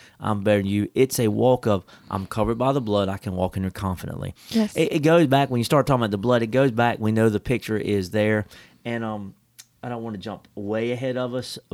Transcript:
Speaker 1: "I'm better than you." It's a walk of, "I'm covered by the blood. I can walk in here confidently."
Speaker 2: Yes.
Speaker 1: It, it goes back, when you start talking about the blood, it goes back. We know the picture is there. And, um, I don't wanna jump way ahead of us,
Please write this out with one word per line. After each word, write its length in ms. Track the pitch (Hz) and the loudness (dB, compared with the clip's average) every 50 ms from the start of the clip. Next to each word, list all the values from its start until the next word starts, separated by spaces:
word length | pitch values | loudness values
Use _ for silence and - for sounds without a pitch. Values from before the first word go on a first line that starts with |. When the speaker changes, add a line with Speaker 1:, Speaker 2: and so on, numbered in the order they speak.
| - - _ - | -20 -20 _ -8
Speaker 1:
"I'm 200 | - 107 107 101 | -4 -4 -2 0
better 180 | 98 107 104 104 | 2 2 2 2
than 80 | 95 | 2
you." 200 | 98 101 104 101 - - | 0 0 0 -2 0 2
It's 240 | - 131 127 - - | 2 2 2 2 0
a 80 | 117 | 0
walk 380 | 107 104 110 113 127 127 123 - | 0 2 4 4 4 4 4 2
of, 160 | 113 101 92 - - - - - - | 2 0 0 -2 -6 -20 -20 -12 -8
"I'm 160 | 98 98 95 | -6 -6 -6
covered 320 | - - 113 104 110 117 | -4 -2 -2 0 0 0
by 140 | 117 127 135 | 0 0 0
the 80 | 139 143 | 0 0
blood. 300 | 117 107 104 101 98 95 | 0 0 2 2 2 0
I 80 | 98 | -2
can 160 | 98 - 101 92 | -6 -6 -6 -2
walk 220 | 90 92 90 - | -2 -2 -2 -2
in 60 | 98 95 | -2 -4
here 80 | 92 | -4
confidently." 640 | - - 101 95 90 - - 87 - 92 98 92 - _ - - | -4 -4 -4 -4 -4 -6 -8 -10 -10 -8 -10 -10 -12 _ -10 -2
Speaker 2:
Yes. 220 | - 226 214 - - | 0 0 0 0 0
Speaker 1:
It, 200 | - 160 - - | 0 0 0 0
it 60 | 160 | 2
goes 280 | 139 156 165 175 165 | 4 6 6 6 6
back, 220 | 127 135 139 139 131 | 6 4 2 2 2
when 100 | 127 120 | 0 -2
you 60 | 113 | 0
start 200 | - 151 143 131 | 2 2 2 4
talking 140 | - 139 123 | 4 2 2
about 120 | 117 104 | 2 0
the 60 | 101 | -2
blood, 260 | 98 98 123 123 117 117 | -2 0 2 2 2 2
it 40 | |
goes 240 | 113 113 131 139 135 | 0 2 2 2 2
back. 280 | 110 117 120 120 104 - | 2 2 0 0 0 0
We 120 | 110 110 | 0 0
know 160 | 110 110 110 | 2 4 4
the 140 | 113 104 101 | 4 2 0
picture 340 | - - 127 107 - - 110 | -2 -2 -4 -4 -2 -4 -4
is 340 | 104 - 101 104 101 92 90 | -4 -2 0 -2 -2 -2 -2
there. 340 | 104 107 107 107 107 107 107 - - - - - _ _ - | 0 0 2 2 2 0 -2 -4 -10 -20 -20 -20 _ _ -8
And, 180 | 120 117 117 113 | -8 -6 -6 -6
um, 300 | 110 107 104 101 98 - _ _ _ _ - - _ _ _ - | -6 -6 -8 -10 -12 -16 _ _ _ _ -20 -20 _ _ _ -12
I 60 | 123 | -10
don't 140 | 120 117 113 | -10 -8 -8
wanna 160 | 113 104 92 | -8 -10 -10
jump 280 | 87 110 95 - _ _ - | -10 -10 -12 -12 _ _ -12
way 380 | 104 101 101 110 113 117 120 | -10 -6 -4 -2 -2 -2 -2
ahead 260 | 123 120 135 131 120 | -2 -4 -4 -4 -4
of 160 | 127 127 123 123 | -4 -4 -4 -6
us, 240 | 127 120 - - - - - | -6 -8 -8 -12 -14 -12 -12